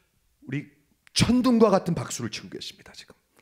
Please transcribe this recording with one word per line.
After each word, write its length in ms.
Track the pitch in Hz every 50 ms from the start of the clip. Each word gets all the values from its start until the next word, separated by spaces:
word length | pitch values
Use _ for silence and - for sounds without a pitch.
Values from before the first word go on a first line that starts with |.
| _ _ _ _ _ _ _ _ - -
우리 220 | 135 147 - - _ _ _ _ _ _ _ _ -
천둥과 560 | - - - 240 254 220 262 240 220 226 208
같은 260 | 190 185 - 180 165
박수를 340 | 143 117 - - - 120 110
치고 200 | - - - 92
계십니다. 420 | - - - - - - - - -
지금 220 | - - - - _ _ _ _ _